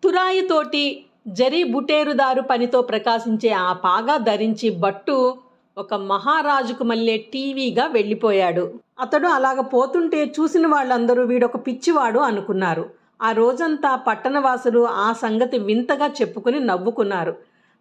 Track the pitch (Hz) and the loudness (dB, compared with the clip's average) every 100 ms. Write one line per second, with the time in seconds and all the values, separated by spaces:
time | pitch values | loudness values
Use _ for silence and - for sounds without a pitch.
0 | 359 359 370 381 370 320 269 294 285 285 | 0 2 2 0 0 0 0 -2 -2 -4
1 | - _ 226 180 254 320 339 240 277 302 | -12 _ -8 0 0 2 0 -2 0 0
2 | 294 269 269 262 269 240 240 254 247 220 | 2 2 2 0 0 0 2 2 0 -2
3 | 214 233 226 220 226 202 180 180 185 185 | 0 -2 0 0 0 0 0 0 0 0
4 | 226 294 226 208 220 214 226 175 196 196 | 2 0 0 0 0 -2 -2 0 -2 -2
5 | - 269 254 254 - _ _ - 196 208 | -2 0 0 -2 -10 _ _ -16 -8 -6
6 | 196 196 220 311 294 277 240 247 233 226 | -2 -2 0 0 0 0 -2 -4 -2 0
7 | 226 220 220 262 269 269 262 185 294 240 | 0 -2 -4 -8 -6 -4 -2 -2 0 0
8 | 208 214 226 196 180 170 180 - - - | -2 0 0 2 2 0 -4 -6 -18 -10
9 | 254 302 349 285 262 262 262 262 262 349 | -2 0 2 2 2 0 0 0 2 0
10 | 330 320 294 294 311 349 320 294 262 247 | 0 0 -2 0 0 2 2 2 2 0
11 | 233 247 247 247 240 247 262 254 - 320 | 2 4 4 2 0 -2 -6 -4 0 2
12 | 247 226 294 311 269 190 185 165 170 - | 2 2 0 0 -2 -2 0 -2 -6 -12
13 | _ - 220 220 233 247 330 302 285 254 | _ -4 -2 2 2 2 -2 0 0 0
14 | 262 214 262 285 269 247 247 233 233 196 | 0 -2 -2 0 0 0 2 2 2 0
15 | 208 226 226 220 247 254 202 220 247 277 | -2 -2 -2 0 0 0 0 0 0 0
16 | 285 285 226 226 247 277 247 180 190 226 | -2 0 -4 -2 -2 0 0 -2 -2 -2
17 | 202 190 165 - - _ _ _ | -2 -2 -4 -6 -12 _ _ _